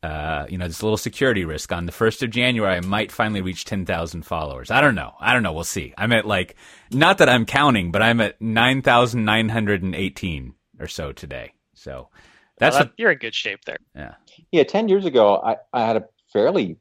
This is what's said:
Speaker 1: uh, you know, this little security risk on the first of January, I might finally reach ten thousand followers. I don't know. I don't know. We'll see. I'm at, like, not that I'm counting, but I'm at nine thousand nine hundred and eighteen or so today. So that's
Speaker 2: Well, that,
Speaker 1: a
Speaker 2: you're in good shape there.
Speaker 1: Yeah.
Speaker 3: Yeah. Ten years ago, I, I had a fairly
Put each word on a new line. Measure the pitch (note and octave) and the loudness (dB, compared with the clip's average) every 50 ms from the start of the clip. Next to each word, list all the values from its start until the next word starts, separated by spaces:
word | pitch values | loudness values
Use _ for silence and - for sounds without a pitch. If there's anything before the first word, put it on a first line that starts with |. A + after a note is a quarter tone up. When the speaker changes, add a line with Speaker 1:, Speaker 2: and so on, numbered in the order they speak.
| - | -8
Speaker 1:
uh, | E2 D2+ D#2 D2+ D#2 D#2+ D2 D2 - | -8 -8 -6 -6 -6 -6 -6 -6 -8
you | - F#2 | -8 -6
know, | F2+ | -6
this | F2 D#2+ - - | -6 -8 -4 -2
little | A2 G#2+ | -2 -2
security | G#2+ - A2+ - - C3+ C3 A#2+ G2+ F2+ | -2 -2 -6 -4 -2 0 0 0 0 -2
risk | D#2+ D#2 D#2 - - F#2 | -4 -6 -8 -8 -6 -6
on | F2 E2+ | -6 -6
the | F2 - | -8 -4
first | - A#2 A2+ A2 - - | 0 0 0 0 0 -6
of | A#2+ | -4
January, | G#2+ B2 B2 B2 B2 A#2 G#2+ G2 F#2+ | -2 0 0 0 0 0 0 0 0
I | F2+ | 0
might | F2 F#2 G2 G#2 A2 - - | -2 -2 -2 -2 -2 -4 -2
finally | - A#2+ G#2+ G#2+ G2+ F#2 | -4 -2 -2 -2 -4 -4
reach | F#2 F2+ E2 - | -6 -6 -8 -8
ten | - - G2 F#2 | -8 -6 -6 -4
thousand | E2+ F#2 E2+ E2+ E2 - E2+ D#2+ | -4 -4 -4 -4 -6 -8 -12 -10
followers. | - - E2 D#2 D2 C#2 C2 B1+ - A2 | -6 -6 -6 -6 -6 -8 -12 -8 -2 0
I | B2+ | 2
don't | D3 D3 A#2+ | 4 4 2
know. | F2+ C#2 A#1+ - - | 0 -6 -10 -14 -6
I | - G#2 A#2+ | -2 0 2
don't | B2+ A2+ | 2 2
know. | F#2 D#2+ | 0 -4
We'll | D#2+ E2+ | -4 -6
see. | - - G2 D2+ B1 - | -6 -6 -8 -8 -10 -8
I'm | - G2+ A2+ A#2+ | -4 -2 2 2
at, | A2+ G#2+ | 2 2
like, | G#2+ G#2 F#2+ F#2 - - _ - - - - _ _ | 0 -2 -2 -2 -4 -8 _ -20 -20 -20 -20 _ _
not | - C3 D#3 F3 G3 F#3+ | 0 4 4 4 6 6
that | E3+ C3+ | 6 6
I'm | B2 B2 A2+ | 6 4 2
counting, | - - C#3 C#3+ D3 B2+ G#2+ F#2 E2+ E2+ | 2 2 2 4 4 4 2 0 0 0
but | G2+ A2 | 2 2
I'm | A2+ A#2 A#2 | 4 4 2
at | A2 G2+ - _ | 2 0 -2 _
nine | G#2+ A2+ A2 A2+ A#2 B2 C3 C3+ B2+ | -6 -2 2 2 4 4 2 2 2
thousand | - B2 A#2+ B2 A#2+ A2+ B2 A2 | 4 4 4 4 2 0 -2 0
nine | G#2 G#2+ A2 A2+ A2+ | 2 2 2 2 0
hundred | A2 A#2 G#2+ G2+ G#2 F#2+ F2 | 0 -2 0 0 0 0 -2
and | F#2 F2 | -4 -4
eighteen | D2+ G2 F#2+ - - - F#2+ E2 C#2+ C2 B1 C2 _ _ _ _ - | -4 -4 -6 -6 -6 -6 -6 -6 -6 -8 -12 -16 _ _ _ _ -14
or | - - | -14 -12
so | - - D#2+ C#2+ C2 | -10 -8 -10 -10 -10
today. | - - D2+ C2 B1+ A#1+ - _ _ _ _ _ | -12 -14 -14 -14 -14 -14 -16 _ _ _ _ _
So | _ - - C2 C2 B1 _ _ _ - _ _ _ _ _ _ _ | _ -16 -14 -14 -14 -16 _ _ _ -20 _ _ _ _ _ _ _
that's | - C#3 D3+ | 2 4 4
Speaker 2:
Well, | C#3+ C#3+ | 4 2
that, | A#2 | 2
Speaker 1:
a | _ | _
Speaker 2:
you're | - A3+ A3 E3+ | 0 2 2 2
in | C3 | 2
good | - A2+ - | -2 -8 -8
shape | - - A2+ G2 G2 _ | -6 -6 -6 -8 -10 _
there. | - - - _ _ _ | -12 -12 -12 _ _ _
Speaker 1:
Yeah. | - D2 - - _ _ _ _ _ _ _ | -16 -16 -16 -16 _ _ _ _ _ _ _
Speaker 3:
Yeah. | - E3+ C#3 | 2 2 2
Ten | - - G3 A3+ A3 | 4 2 -2 2 2
years | F#3+ G3+ F#3+ | 2 2 2
ago, | F3 C3+ B2 A2 G2+ G2+ | 2 4 6 6 6 6
I, | F#2 - - G2+ - - _ - | 4 2 -2 -4 -4 -6 _ -4
I | B2 A#2 | -2 0
had | A2 A2+ | 0 0
a | A2 A2 - _ _ _ _ _ | -2 -2 -6 _ _ _ _ _
fairly | G#2 G#2 C3+ F#3 G3 A#2+ F2+ D#2+ - | 2 2 2 2 0 -2 -2 -6 -12